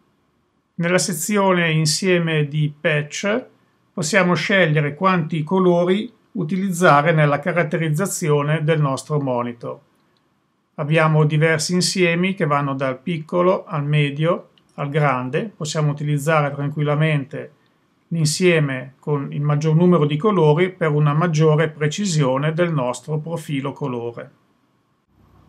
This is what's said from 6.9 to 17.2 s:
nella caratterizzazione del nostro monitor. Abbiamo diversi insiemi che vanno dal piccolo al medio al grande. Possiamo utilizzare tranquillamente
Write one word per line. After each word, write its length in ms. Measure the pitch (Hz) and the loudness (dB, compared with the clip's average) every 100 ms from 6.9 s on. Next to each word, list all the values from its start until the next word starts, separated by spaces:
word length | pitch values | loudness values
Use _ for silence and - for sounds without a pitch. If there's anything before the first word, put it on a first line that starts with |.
| 143 156 | 4 4
nella 300 | 160 147 143 | 4 2 2
caratterizzazione 1200 | 185 170 160 165 160 151 190 - 160 147 147 160 | -2 -2 -2 -2 -2 -2 -2 -4 0 0 0 -2
del 180 | 151 160 | 0 0
nostro 380 | 143 131 - 151 | 0 -2 -4 -4
monitor. 560 | 139 123 120 117 127 127 _ _ _ _ _ _ _ _ _ - | -2 -2 -4 -8 -12 -14 _ _ _ _ _ _ _ _ _ -8
Abbiamo 480 | 147 160 156 156 | 0 2 4 4
diversi 500 | 151 151 165 156 156 | 4 4 2 0 0
insiemi 600 | 180 175 190 175 170 185 | -2 0 0 2 2 -2
che 120 | 190 156 | -2 -2
vanno 280 | 143 143 | 0 -2
dal 260 | 135 135 127 | -4 -4 -4
piccolo 640 | - 165 156 180 180 202 - | -6 -8 -4 0 2 0 -2
al 180 | 160 | -6
medio 640 | 143 151 143 143 160 196 - _ _ - | 0 0 0 0 -2 -2 -6 _ _ -10
al 120 | 143 | -6
grande. 600 | 151 147 127 127 151 214 - | 0 0 0 -2 -4 -6 -8
Possiamo 340 | 151 160 151 | -6 -2 -2
utilizzare 640 | 143 147 147 143 160 143 | -2 -2 -2 0 2 0
tranquillamente 960 | 135 143 151 147 147 156 147 | -2 -6 -4 -2 0 2 0